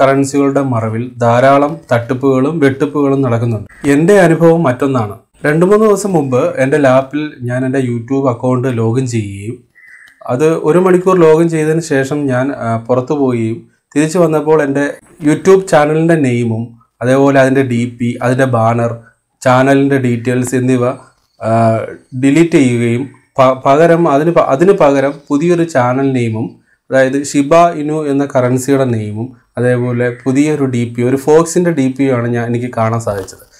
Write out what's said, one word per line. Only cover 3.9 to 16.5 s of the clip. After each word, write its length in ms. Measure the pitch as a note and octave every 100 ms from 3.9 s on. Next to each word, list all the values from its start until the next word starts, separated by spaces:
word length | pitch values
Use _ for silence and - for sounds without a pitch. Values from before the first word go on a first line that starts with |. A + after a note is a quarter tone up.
| C#3+ E3+ G3+
അനുഭവം 440 | E3+ D#3+ E3 E3
മറ്റൊന്നാണ്. 520 | D3 B2 C#3 B2+ G#2 G2 _ _ D3
രണ്ട് 200 | D#3+ F3+
മൂന്ന് 200 | G#3 A3
ദിവസം 260 | G3 G3
മുമ്പ് 400 | E3+ C3+ B2+ E3+ -
എൻ്റെ 200 | C3 D3
ലാപ്പിൽ 440 | C3+ C3 C3+ D3 D3+ C3
ഞാൻ 240 | A#2+ B2+ C3
എൻ്റെ 140 | C3+
YouTube 480 | B2 A#2+ A#2 C3+ C3+
അക്കൗണ്ട് 380 | A2+ B2+ B2+ C3 A#2
ലോഗിൻ 240 | A2+ A#2+ B2+
ചെയ്യുകയും 480 | A#2 G2+ G2 G#2 - _ _ - - - _ -
അത് 180 | C3 D#3 E3
ഒരു 160 | D3+ E3+
മണിക്കൂർ 380 | F#3+ F3+ F#3 F3+
ലോഗിൻ 300 | D#3+ D#3 E3+
ചെയ്തതിന് 320 | D#3+ D#3 D#3+
ശേഷം 440 | D#3+ C#3+ C3+ D3 C#3
ഞാൻ, 260 | B2+ C#3
ആ, 260 | C3+ A#2 A2+
പുറത്തു 360 | A2+ B2+ B2+
പോവുകയും 440 | D3+ C3 A#2+ A2 A#2 - _ _ D3
തിരിച്ചു 240 | D#3 F3+
വന്നപ്പോൾ 440 | E3 D#3 D3 D#3
എൻ്റെ 220 | C#3+ C#3 C#3+ - _ - D3
YouTube 360 | D#3 F#3+ F#3+ F#3+
ചാനലിൻ്റെ 480 | D#3 D3 D#3 E3 D#3+
നെയിമും 480 | C3 A#2+ A#2